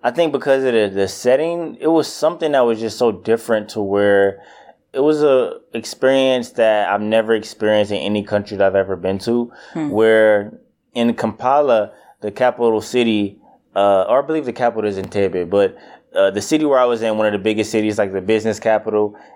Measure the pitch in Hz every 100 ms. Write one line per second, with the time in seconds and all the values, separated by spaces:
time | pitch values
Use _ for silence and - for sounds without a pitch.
0 | 120 123 165 139 143 135 131 113 104 95
1 | 98 - 123 135 160 170 160 - 151 165
2 | 139 - 151 170 160 139 120 110 113 104
3 | 120 98 110 113 - 110 104 113 101 101
4 | 101 101 98 98 - - - _ _ 131
5 | 147 151 147 131 107 - _ 117 113 -
6 | 131 135 131 127 117 - 110 107 92 101
7 | 107 110 110 110 110 - 107 107 101 101
8 | 82 107 101 104 101 101 98 98 95 92
9 | 95 98 117 120 120 - - 170 151 104
10 | 113 110 110 104 104 - _ _ _ 120
11 | 117 117 110 104 127 143 147 113 104 -
12 | _ _ 104 101 127 120 117 110 104 127
13 | 117 107 101 - _ _ _ - 101 98
14 | 98 123 139 160 131 117 120 110 104 98
15 | 92 104 98 90 85 101 98 - - -
16 | _ - 98 - - 156 151 135 123 117
17 | 110 107 107 104 101 107 107 110 107 104
18 | 101 95 92 110 110 101 113 107 107 107
19 | 104 104 -